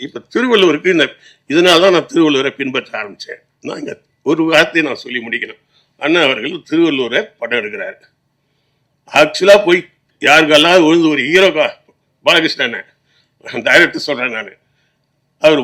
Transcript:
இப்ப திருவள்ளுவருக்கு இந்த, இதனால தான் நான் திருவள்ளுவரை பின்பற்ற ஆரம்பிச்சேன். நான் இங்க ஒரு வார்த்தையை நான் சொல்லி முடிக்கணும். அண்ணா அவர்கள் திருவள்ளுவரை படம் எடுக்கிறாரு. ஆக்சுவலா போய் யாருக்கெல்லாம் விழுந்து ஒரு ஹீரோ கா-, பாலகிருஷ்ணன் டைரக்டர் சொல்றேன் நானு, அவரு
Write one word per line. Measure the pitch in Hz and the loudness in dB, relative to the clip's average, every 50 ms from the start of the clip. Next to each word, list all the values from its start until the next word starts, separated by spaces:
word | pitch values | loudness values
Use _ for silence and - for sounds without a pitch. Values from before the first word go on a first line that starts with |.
| 127 | -18
இப்ப | 139 - 120 - _ - | -16 -14 -16 -18 _ -4
திருவள்ளுவருக்கு | 220 247 254 233 202 185 170 147 151 170 185 190 | -4 0 2 2 4 4 2 2 0 0 0 0
இந்த, | 160 139 131 - _ _ - _ _ _ _ | 0 0 -2 -4 _ _ -20 _ _ _ _
இதனால | 135 165 175 180 170 165 180 | 0 2 2 4 4 4 4
தான் | 196 180 | 4 2
நான் | 165 147 - | 2 0 0
திருவள்ளுவரை | - 170 165 151 143 135 135 139 135 - | 0 2 2 2 2 0 -2 -4 -6 -6
பின்பற்ற | 139 131 131 131 110 - - 110 | -8 -6 -6 -8 -8 -8 -12 -12
ஆரம்பிச்சேன். | 107 101 90 - - - 95 - _ _ _ _ - | -12 -12 -14 -18 -18 -18 -18 -20 _ _ _ _ -14
நான் | 143 165 - | -12 -12 -10
இங்க | 294 - - - _ _ _ _ _ | -12 -12 -14 -16 _ _ _ _ _
ஒரு | 131 160 156 160 160 | -2 0 0 0 0
வார்த்தையை | 160 151 165 160 - 165 156 | 0 0 0 0 -2 -4 -4
நான் | 139 120 - - | -4 -8 -10 -12
சொல்லி | 127 123 120 113 | -12 -12 -12 -10
முடிக்கணும். | 117 120 120 120 - - _ _ _ _ _ _ _ _ _ | -8 -10 -10 -10 -12 -16 _ _ _ _ _ _ _ _ _
அண்ணா | 135 147 165 175 156 | -4 -2 0 0 0
அவர்கள் | 131 131 107 110 151 185 160 - - | 0 -2 -4 -6 -10 -10 -12 -8 -4
திருவள்ளுவரை | 156 165 170 160 143 131 123 113 117 - 220 - _ _ | 0 0 2 0 0 -2 -4 -4 -4 -6 -6 -6 _ _
படம் | 117 113 120 120 | -8 -6 -6 -6
எடுக்கிறாரு. | 104 104 107 98 95 - - _ _ _ _ _ _ _ _ _ _ _ _ _ _ _ _ _ _ _ _ _ _ - | -6 -6 -10 -12 -12 -12 -14 _ _ _ _ _ _ _ _ _ _ _ _ _ _ _ _ _ _ _ _ _ _ -2
ஆக்சுவலா | - 139 156 147 - - 180 196 202 208 - | 2 2 2 2 0 0 4 4 4 4 4
போய் | 170 175 185 - - _ _ _ _ _ _ | 2 0 0 -2 -8 _ _ _ _ _ _
யாருக்கெல்லாம் | - 135 147 160 160 147 151 147 156 170 180 185 165 | 0 2 4 4 4 4 4 4 4 4 4 4 4
விழுந்து | 151 165 170 165 156 151 | 4 4 4 2 2 0
ஒரு | 139 123 | 0 -2
ஹீரோ | 143 165 190 196 185 151 | 0 2 2 2 2 2
கா-, | 156 143 - - _ _ _ _ _ _ _ _ _ _ | 0 -2 -4 -4 _ _ _ _ _ _ _ _ _ _
பாலகிருஷ்ணன் | 143 170 170 160 147 - - 139 120 117 95 - - _ _ _ _ _ _ _ _ _ _ - - - 120 113 | 0 0 2 0 -2 -4 -4 -6 -6 -6 -10 -12 -16 _ _ _ _ _ _ _ _ _ _ -18 -12 -10 -6 -2
டைரக்டர் | 135 127 160 175 147 - 311 - | 2 4 4 4 2 0 -8 -6
சொல்றேன் | 151 143 120 127 127 113 | -6 -6 -6 -6 -6 -6
நானு, | 110 104 95 - _ _ _ _ _ _ _ _ _ _ _ _ _ _ _ _ _ - | -8 -10 -12 -18 _ _ _ _ _ _ _ _ _ _ _ _ _ _ _ _ _ 0
அவரு | 156 156 139 | 2 2 2